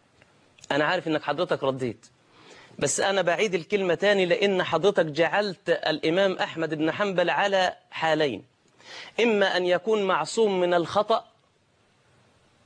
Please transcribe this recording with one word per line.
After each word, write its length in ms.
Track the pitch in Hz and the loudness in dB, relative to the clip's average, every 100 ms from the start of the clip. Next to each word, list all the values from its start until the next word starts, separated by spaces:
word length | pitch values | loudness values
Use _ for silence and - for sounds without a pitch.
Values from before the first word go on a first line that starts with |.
| _ _ _ _ _ _ - | _ _ _ _ _ _ -4
أنا 120 | 143 | 0
عارف 240 | 151 180 160 | 0 0 -2
إنك 140 | 151 | -2
حضرتك 400 | - 147 180 151 | -2 -2 -2 -2
رديت، 440 | 135 131 127 101 - _ _ - - - - - | -2 -2 -4 -8 -16 _ _ -20 -20 -20 -16 -4
بس 220 | - - | -2 0
أنا 220 | 196 196 | 0 2
بعيد 320 | 175 165 214 | 0 0 0
الكلمة 400 | 175 151 202 185 | -2 -2 -2 0
تاني، 320 | 160 196 196 180 | 2 2 4 2
لأن 360 | 170 202 185 | 2 2 0
حضرتك 420 | 160 165 190 196 160 | 0 2 2 2 0
جعلت 640 | 143 160 185 208 170 - | 0 0 0 -2 -4 -2
الإمام 640 | 165 160 156 160 180 196 | -2 0 -2 0 2 2
أحمد 420 | 180 147 156 160 | 0 -4 -4 -4
بن 180 | 156 160 | -2 -2
حنبل 380 | 156 202 180 175 | -2 -2 0 0
على 460 | 151 202 190 180 - _ | 0 0 2 0 -4 _
حالين: 540 | - 160 156 147 98 - _ _ _ - - - - | -4 0 0 0 -4 -12 _ _ _ -20 -20 -10 -2
إما 360 | 233 208 190 180 | 2 2 2 0
أن 100 | 180 | 0
يكون 360 | 175 220 220 | 0 0 0
معصوم 580 | 190 160 156 226 214 185 | 0 0 -2 0 0 2
من 140 | 175 | 2
الخطأ، 500 | 175 160 196 208 220 - _ _ _ _ _ _ _ _ _ _ _ _ _ | 2 0 0 0 0 -4 _ _ _ _ _ _ _ _ _ _ _ _ _